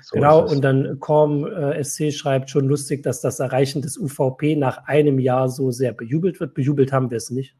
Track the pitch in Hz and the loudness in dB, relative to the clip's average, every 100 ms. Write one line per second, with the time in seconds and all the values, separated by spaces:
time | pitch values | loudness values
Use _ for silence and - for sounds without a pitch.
0 | - - 139 156 160 143 135 131 139 143 | -6 2 6 6 6 2 2 2 0 -6
1 | - 151 151 147 151 202 143 160 135 - | 0 4 4 2 -4 -4 -4 -4 -6 -4
2 | 151 143 143 135 135 151 135 143 135 135 | -4 -2 0 -2 0 -2 0 0 -2 -4
3 | 139 120 135 - 127 131 139 147 131 - | -4 -2 -4 -4 -2 0 0 -2 -6 -6
4 | 156 - 135 127 151 151 131 - - 143 | -8 -2 -2 0 -2 0 0 -2 -2 2
5 | 147 135 127 127 131 127 131 120 127 107 | 4 2 2 2 0 0 -4 0 -4 -4
6 | 117 147 185 - 151 - 135 139 131 135 | -4 -2 -2 -4 -8 -2 -2 2 2 2
7 | 127 117 - 123 135 | 0 -4 -6 -8 -8